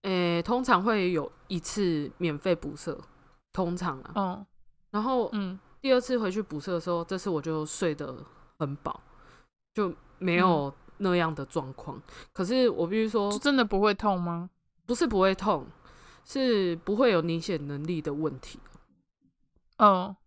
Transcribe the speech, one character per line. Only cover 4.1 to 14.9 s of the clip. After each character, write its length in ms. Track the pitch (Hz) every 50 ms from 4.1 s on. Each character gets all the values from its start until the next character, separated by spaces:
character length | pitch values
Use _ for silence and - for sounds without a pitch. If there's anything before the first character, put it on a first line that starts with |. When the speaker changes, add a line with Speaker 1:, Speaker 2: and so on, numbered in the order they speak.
| 165
Speaker 2:
哦。 300 | 214 196 180 180 202 202 _ _ - - - _ _ _ _
Speaker 1:
然 120 | - 208 214
后， 260 | 262 262 247 220 -
Speaker 2:
嗯。 260 | - 208 196 185 185 185 _ _ - -
Speaker 1:
第 140 | - 269 262
二 80 | 247
次 180 | 247 - 254 240
回 100 | 220 190
去 120 | 185 214
补 180 | 202 - 151 151
色 140 | 139 196 180
的 80 | 170
时 80 | 160 180
候， 120 | 175 170 170
这 120 | - 190
次 120 | 185 - 202
我 120 | 175 151
就 240 | 143 160 160 156 151
睡 300 | 151 - - 196 170 151
得 300 | 147 147 143 127 - - - - - - _ _
很 180 | _ 160 139 139
饱， 240 | - - - - - - - - - - - - - _ _ _ _ _ _ _
就 200 | - 208 180 - - - - -
没 180 | - 190 185 170
有 380 | 175 180 185 170 151 143 139 - - - - -
那 180 | - 202 185 180
样 180 | 175 170 160 156
的 120 | 143 135
状 260 | - - 165 135 131 135
况。 240 | - - - 135
Speaker 2:
嗯。 60 | - - - - - - - _
Speaker 1:
可 100 | - 185
是 260 | 180 247 262 254 233
我 160 | - - 170
必 100 | 170 196
须 120 | 220 220
说 240 | 220 208 226 202 202
Speaker 2:
就 80 | 202 208
真 160 | - 277 285
的 80 | 262 233
不 160 | 202 - 196
会 140 | 208 214 202
痛 260 | - - 214 196 180
吗？ 300 | 175 175 170 170 175 185 _ _ _ _ _ _ _
Speaker 1:
不 80 | -